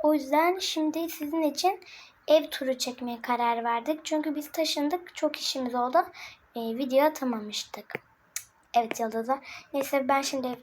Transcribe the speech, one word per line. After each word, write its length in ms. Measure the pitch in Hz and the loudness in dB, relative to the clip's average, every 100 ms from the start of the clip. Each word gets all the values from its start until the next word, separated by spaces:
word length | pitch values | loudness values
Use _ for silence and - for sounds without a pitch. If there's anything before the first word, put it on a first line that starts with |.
O 100 | 302 | 4
yüzden 440 | 302 262 294 339 381 | 4 4 4 4 2
şimdi 520 | - 320 311 320 330 | -2 0 0 0 -4
sizin 320 | 330 294 320 | -4 -4 0
için 400 | 302 285 359 403 - - - _ - | 0 2 0 0 -6 -20 -20 _ 4
ev 220 | 311 302 | 4 4
turu 280 | - 262 254 | -2 -4 -2
çekmeye 440 | 254 254 247 233 | -4 -6 -8 -6
karar 420 | 247 240 240 233 | -2 0 2 2
verdik. 420 | 233 233 233 311 - | 0 0 0 -4 -2
Çünkü 300 | 311 311 294 | -2 0 -4
biz 160 | 294 | -4
taşındık. 640 | - 311 302 294 349 359 - | -2 -2 0 0 -2 -4 -2
Çok 200 | 302 302 | -2 -2
işimiz 400 | - 269 247 247 | -4 -4 -2 -2
oldu. 220 | 247 330 359 - - - _ 233 | 2 2 2 -2 -18 -20 _ -8
E, 40 | |
video 460 | 226 233 269 262 302 | -6 -4 2 4 4
atamamıştık. 880 | 302 262 220 208 208 - - - - - _ _ - - _ _ | 4 -2 -2 -4 -8 -8 -12 -12 -12 -14 _ _ -12 -12 _ _
Evet 260 | 233 226 - | 0 0 -2
yıldızlar. 400 | 226 226 226 277 - - - | -4 -2 -2 -4 -4 -16 -6
Neyse 340 | 277 269 277 262 | -4 0 0 2
ben 140 | 269 | 2
şimdi 260 | 277 269 254 | 0 -2 -4
ev 80 | 247 | -6